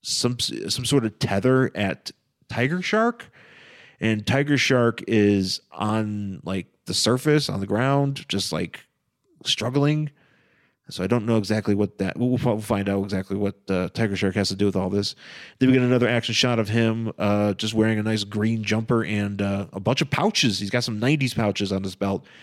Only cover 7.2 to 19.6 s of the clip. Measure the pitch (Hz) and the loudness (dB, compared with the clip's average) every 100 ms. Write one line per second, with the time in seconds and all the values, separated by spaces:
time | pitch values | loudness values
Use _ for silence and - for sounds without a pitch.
7.2 | 151 151 139 98 95 104 131 139 139 139 | 2 2 0 -4 -2 0 2 2 0 -4
8.2 | - 95 - 82 90 - _ _ _ _ | -4 -4 -2 -4 -6 -10 _ _ _ _
9.2 | _ _ - - 113 135 147 151 151 - | _ _ -4 -2 0 2 2 2 -4 -10
10.2 | _ _ _ _ _ _ - - 92 120 | _ _ _ _ _ _ -14 -6 0 0
11.2 | 107 113 98 107 101 101 104 - 95 - | 2 0 2 -2 0 0 0 -2 -4 -2
12.2 | 123 123 123 107 110 101 101 98 98 95 | 0 2 0 -2 0 0 0 -2 -2 -4
13.2 | 95 98 101 - - 92 87 - 113 98 | -4 -4 -4 -6 -4 -2 -2 -2 -2 0
14.2 | 98 101 98 98 101 95 92 101 101 - | 0 0 -2 0 0 0 -2 -2 -2 -8
15.2 | - - - _ 131 131 123 123 113 117 | -20 -20 -20 _ 4 4 4 4 2 0
16.2 | - 110 127 117 104 117 113 113 110 - | 0 0 2 0 0 2 2 0 -4 -2
17.2 | 101 104 104 98 110 110 110 110 110 110 | 0 2 0 0 -2 2 2 2 0 -2
18.2 | 104 104 110 113 104 110 113 117 90 104 | -4 -2 0 0 -2 -2 2 0 0 -2
19.2 | 101 101 101 98 | -2 -2 -2 -4